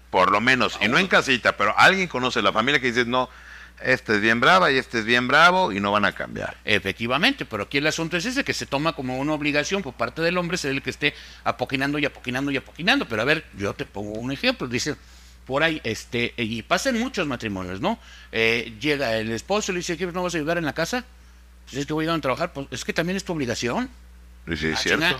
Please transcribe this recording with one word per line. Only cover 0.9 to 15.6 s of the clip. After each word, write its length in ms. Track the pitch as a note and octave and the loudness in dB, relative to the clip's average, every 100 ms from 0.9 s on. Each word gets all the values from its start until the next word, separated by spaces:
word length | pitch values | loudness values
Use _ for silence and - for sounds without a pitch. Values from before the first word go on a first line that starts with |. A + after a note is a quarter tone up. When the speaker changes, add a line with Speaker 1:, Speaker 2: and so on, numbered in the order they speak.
| D3+ | 2
Speaker 1:
en 60 | F#3 | 4
Speaker 2:
uno. 40 | |
Speaker 1:
casita, 480 | G3 C3+ B2 G2 - | 2 2 2 2 2
pero 160 | G2+ F#2+ | 2 6
alguien 300 | C#3+ F#3+ F3 | 6 6 0
conoce 340 | B2+ B2+ A#2 | -2 -2 2
la 100 | G2+ | 2
familia 260 | G#2 B2 D3 | 2 2 2
que 80 | B2+ | 2
dice, 120 | A#2 | 0
"No, 260 | A#2+ B2+ B2 - - - - - | 2 0 -2 -8 -20 -20 -20 -6
este 340 | B2+ B2+ - G#2+ | 0 0 2 4
es 60 | |
bien 180 | A2 A#2 | 4 4
brava 320 | C#3 F#3 E3 | 6 6 6
y 60 | C3 | 2
este 220 | A2+ A#2+ | 0 -2
es 60 | A2 | 2
bien 220 | B2 B2 | 2 4
bravo", 440 | D3 F3 F#3 D3+ | 6 6 6 2
y 60 | G2 | 0
no 100 | G2+ | 2
van 140 | G#2 F#2+ | 2 2
a 60 | |
cambiar. 420 | - B1 - - - | 0 -6 -6 -8 -6
Speaker 2:
Efectivamente, 840 | - G2+ F#2+ F#2 A#2 C3+ A#3 C#4 C#3 | 0 0 0 -4 -2 0 0 0 -6
pero 180 | G#2 | -6
aquí 160 | - C#3+ | -4 -2
el 80 | D3+ | 0
asunto 280 | D#3 D#3+ F3 | -2 -2 -4
es 100 | G#3+ | -2
ese, 180 | B3+ - | -2 -2
que 80 | |
se 140 | - A#2+ | -4 -4
toma 260 | C#3 D#3+ | -2 -2
como 240 | - B2+ B2+ | -4 -4 -4
una 160 | C#3+ | -2
obligación 480 | D3+ D3 D3 C#3+ G3 | -2 0 0 0 -2
por 140 | C#3 - | -4 -4
parte 260 | A#2 D#3 | -4 0
del 160 | E3 F3+ | 0 0
hombre 200 | E3+ F3 | -2 -2
ser 140 | C#3 | -2
el 100 | C#3 | -4
que 80 | C3 | -4
esté 240 | - D3 - - - | -2 -2 -4 -12 -6
apoquinando 540 | - - B2+ C3 C#3 D3 | -4 -2 -2 -2 -2 0
y 60 | C#3+ | -4
apoquinando 460 | - B2+ B2+ C#3+ | -4 -6 -4 -2
y 60 | C3+ | -4
apoquinando. 500 | - - F3+ C#4 B2 | -6 -4 0 0 0
Pero 160 | A2 | 0
a 20 | C3 | 2
ver, 180 | D#3 - F#2+ | 0 -2 -6
yo 160 | G2+ | -4
te 120 | B2 C3+ | -4 -8
pongo 260 | G2 G#2 | -8 -8
un 180 | G#2+ B2+ | -6 -6
ejemplo, 360 | C#3 B3 B3+ C3 | -2 -2 -2 -2
dice 280 | A#2+ D#3 C3 - - - - - | -2 -4 -6 -12 -20 -20 -18 -4
por 160 | C3+ | 0